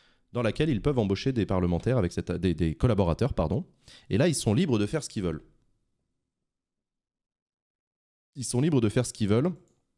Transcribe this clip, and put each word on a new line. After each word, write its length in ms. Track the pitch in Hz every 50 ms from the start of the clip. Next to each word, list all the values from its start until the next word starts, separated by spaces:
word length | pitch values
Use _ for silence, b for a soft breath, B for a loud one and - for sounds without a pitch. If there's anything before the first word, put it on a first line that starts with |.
| b b b b b _ -
dans 100 | 123 120
laquelle 280 | 107 - - 151 160
ils 100 | 135 98
peuvent 180 | - 147 143 123
embaucher 340 | 107 95 98 - - 135 131
des 120 | 117 95
parlementaires 520 | - 98 92 90 87 87 82 - 113 131 123
avec 140 | 92 87 -
cette, 200 | - 85 - 87
des, 220 | 85 85 92 82
des 200 | 80 87 80 76
collaborateurs, 600 | - - 123 110 95 98 85 78 - 110 135 -
pardon. 320 | - 85 76 87 139 - - _ B B B B B B -
Et 80 | -
là, 120 | 98 151 180
ils 60 | 131
sont 200 | - - 117 104
libres 240 | 139 190 151 120 104
de 80 | 104
faire 160 | 98 - 151 -
ce 60 | -
qu'ils 140 | - 110 92
veulent. 200 | 87 78 73 - _ _ _ _ _ _ _ _ _ _ _ _ _ _ _ _ _ _ _ _ _ _ _ _ _ _ _ _ _ _ _ _ _ _ _ _ _ _ _ _ _ _ _ _ _ _ _ _ _ _ _ _ _ _ _ _ _ _
Ils 100 | 143 113
sont 160 | - - 120
libres 220 | 147 170 151 127 110
de 80 | 104
faire 160 | - 131 120
ce 60 | - -
qu'ils 160 | - 110 92
veulent, 220 | 104 117 147 185 175 - - _ _ _ _ _ _